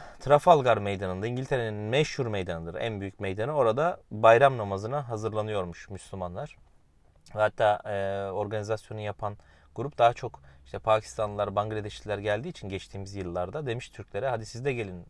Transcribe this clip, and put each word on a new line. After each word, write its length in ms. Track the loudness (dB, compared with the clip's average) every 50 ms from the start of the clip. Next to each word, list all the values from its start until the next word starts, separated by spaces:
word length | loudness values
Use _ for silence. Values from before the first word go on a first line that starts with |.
| -10 -16 -16 -6
Trafalgar 580 | 2 4 4 6 8 8 8 8 8 4 4 4
Meydanı'nda, 480 | 2 -2 -2 -2 -4 -4 -4 -4 -4
İngiltere'nin 480 | -4 -4 -4 -4 -2 -2 -2 -2 -2 -4
meşhur 520 | -4 -4 0 2 2 0 0 -2 -4 -4
meydanıdır, 540 | -2 -2 -4 -4 -4 -6 -6 -6 -8 -6 -4
en 200 | -4 -4 -4 -4
büyük 200 | -6 -8 -8 -6
meydanı, 320 | -6 -6 -4 -4 -4 -2
orada 480 | 2 2 4 4 4 2 0 -2 -2 -4 -12 -12
bayram 480 | -4 6 10 10 10 10 8 6 6 2
namazına 500 | -2 -2 -2 -4 -4 -4 -4 -4 -4 -4
hazırlanıyormuş 800 | -6 -4 -4 -4 -2 -2 -4 -2 -2 -2 -4 -4 -8 -12 -14 -14
Müslümanlar. 680 | -14 -14 -12 -12 -10 -8 -8 -8 -8 -10 -10 -12 -14 -20 -20 _ _ -20 _ _ _ _ _ _ _ _ _ -10 -2
Ve 60 | 0
hatta, 400 | 0 0 2 2 4 4 4 2 0
e, 460 | -4 -4 -2 -2 -2 -2 -4 -4 -4
organizasyonu 720 | -4 -4 -4 -4 -4 -4 -2 -4 -4 -6 -6 -12 -10 -8
yapan 360 | -6 -8 -8 -6 -8 -8 -8 -10 -18 _ -20 _ _ -16 -10
grup 240 | -8 -8 -6 2 4
daha 140 | 4 4
çok 280 | 4 2 -8 -10 -10 -12 -20 -20 -20 -20 -18
işte 140 | -14 -12 -4
Pakistanlılar, 800 | 2 4 4 4 2 -4 -4 -4 -4 -4 -2 -2 -4 0 0
Bangladeşliler 640 | -2 -2 -2 -4 -6 -6 -8 -12 -12 -6 -6 -6 -4
geldiği 300 | 0 -2 -2 -2 -2 -8
için 200 | -12 -10 -10 -8
geçtiğimiz 460 | -8 -8 -8 -10 -12 -12 -12 -10 -8
yıllarda 520 | -8 -6 -4 -4 -4 -4 -4 -6 -6 -6
demiş 220 | -4 -6 -6 -8 -12
Türklere, 400 | -16 -18 -16 _ -8 -4 -4 -4
"Hadi 180 | -4 -4 -6
siz 180 | -10 -12 -6 -4
de 80 | -4
gelin, 340 | -4 -4 -6 -6 -8 -12 -14